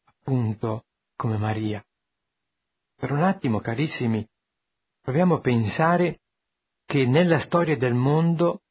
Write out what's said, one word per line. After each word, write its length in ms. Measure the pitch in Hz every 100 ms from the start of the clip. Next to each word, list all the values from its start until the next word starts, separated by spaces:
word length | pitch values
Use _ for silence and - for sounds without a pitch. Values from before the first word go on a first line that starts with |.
| _
appunto, 800 | _ - 127 110 104 113 110 - _ _ -
come 220 | 117 107
Maria. 480 | 107 110 110 104 - _ _ _ _ _ _ _ _ _ _ _
Per 160 | 131
un 100 | 143
attimo, 380 | 185 190 131 104
carissimi, 680 | - 113 156 - 117 110 110 _ _ _ _ _ _ _
proviamo 340 | - 139 180 139
a 60 |
pensare 800 | 131 117 104 - 165 175 175 - _ _ _ _ _ _ -
che 200 | 143 123
nella 360 | 147 180 151
storia 360 | - 175 160 135
del 160 | 127
mondo 680 | 123 135 156 170 165 170 - _